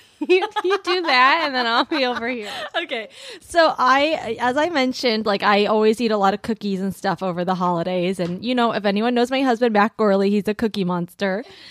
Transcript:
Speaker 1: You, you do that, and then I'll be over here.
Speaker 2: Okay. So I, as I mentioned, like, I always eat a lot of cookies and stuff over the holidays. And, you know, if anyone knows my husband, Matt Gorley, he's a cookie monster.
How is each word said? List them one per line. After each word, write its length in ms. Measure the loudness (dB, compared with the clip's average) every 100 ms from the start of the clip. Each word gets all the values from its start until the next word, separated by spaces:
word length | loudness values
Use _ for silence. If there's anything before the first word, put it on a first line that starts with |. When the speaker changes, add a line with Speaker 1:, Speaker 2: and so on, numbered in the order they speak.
| -20 _
Speaker 1:
You, 280 | 2 2 2 -4
you 140 | -2 -2
do 180 | -2 -2
that, 400 | 2 4 4 4 0
and 80 | -2
then 100 | 0
I'll 180 | 0 0
be 200 | -2 -2
over 220 | -2 -6
here. 200 | -6 -8 -10 -8 -8
Speaker 2:
Okay. 260 | -6 -8 -10 -14 -20 -20
So 320 | -4 2 2 4
I, 600 | 2 4 2 0 -4 -4
as 160 | -2 0
I 120 | 0
mentioned, 560 | 0 -2 0 -2 0 0
like, 180 | 0
I 220 | 2 2 2
always 340 | 4 4 2
eat 120 | 0
a 60 | 2
lot 160 | 2
of 80 | 0
cookies 380 | -4 -4 -4 -4
and 140 | -4 -4
stuff 260 | -4 -2
over 220 | -4 -4
the 120 | -2 -2
holidays. 640 | 0 0 -2 -2 -2 -2
And, 240 | -4 -4
you 120 | -2 0
know, 160 | 0
if 140 | 0 -2
anyone 280 | 0 0
knows 160 | 0 0
my 120 | 2
husband, 320 | 2 2 2
Matt 240 | 2 2 2
Gorley, 320 | 2 4 2
he's 180 | 0 -2
a 60 |
cookie 320 | -2 -4 -2 -2
monster. 580 | -2 -6 -4 -4 -4 -8 -18 -20